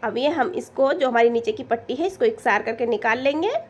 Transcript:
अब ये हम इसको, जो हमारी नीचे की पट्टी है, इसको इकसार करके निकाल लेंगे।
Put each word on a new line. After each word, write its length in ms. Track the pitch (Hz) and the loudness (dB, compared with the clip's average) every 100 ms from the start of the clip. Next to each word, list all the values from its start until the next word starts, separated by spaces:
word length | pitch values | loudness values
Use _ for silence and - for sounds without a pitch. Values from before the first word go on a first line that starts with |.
अब 140 | 226 214 | -4 -2
ये 100 | 277 | 0
हम 220 | 285 247 | 0 -2
इसको, 400 | - - - 269 | -2 -10 0 0
जो 160 | 330 254 | 2 0
हमारी 220 | 233 240 | 4 4
नीचे 220 | 233 233 | 4 -2
की 100 | 214 | -6
पट्टी 300 | 262 233 - | -4 -6 -4
है, 120 | 262 349 | -4 -4
इसको 180 | 370 | 0
इकसार 380 | 233 226 254 208 | 0 0 0 0
करके 240 | 220 233 240 | 0 -4 -2
निकाल 320 | 214 226 233 | -2 0 0
लेंगे। 340 | 262 294 370 605 640 | 0 0 -2 -2 -8